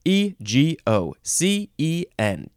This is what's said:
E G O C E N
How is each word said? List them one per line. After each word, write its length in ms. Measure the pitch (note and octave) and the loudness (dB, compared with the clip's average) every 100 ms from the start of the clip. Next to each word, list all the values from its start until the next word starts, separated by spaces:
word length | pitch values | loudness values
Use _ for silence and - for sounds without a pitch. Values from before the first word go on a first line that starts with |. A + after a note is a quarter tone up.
E 300 | E3+ G3 G3+ - | 0 2 0 -4
G 380 | G2+ B2 D#3 D#3+ - | 0 2 2 2 0
O 260 | G#2+ E2 - | 0 0 -8
C 480 | - - F#3 G3+ G3+ - | -6 -2 0 -2 -4 -4
E 280 | D#3 E3+ F3 - | -2 -2 -6 -2
N 320 | G#2+ - - | -2 -2 -8